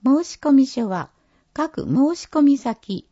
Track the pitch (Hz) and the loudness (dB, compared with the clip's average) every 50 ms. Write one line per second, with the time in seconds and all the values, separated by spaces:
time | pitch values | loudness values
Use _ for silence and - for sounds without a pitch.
0 | 202 247 269 302 339 - - - - 302 285 269 269 262 - - 233 208 190 180 | _ 0 0 0 0 -4 -12 -8 -2 2 4 4 4 2 -2 -6 -6 -6 -6 -6
1 | 156 - _ _ _ _ _ _ _ _ _ - 202 214 - - 69 - 131 220 | -8 -10 _ _ _ _ _ _ _ _ _ -8 -8 -6 -6 -10 -6 -2 0 2
2 | 269 302 349 339 - - - 311 294 285 277 269 - 240 226 _ _ - 196 180 | 2 0 0 -4 -10 -6 0 2 4 4 4 2 0 -6 -8 _ _ -10 -10 -10
3 | - _ | -10 _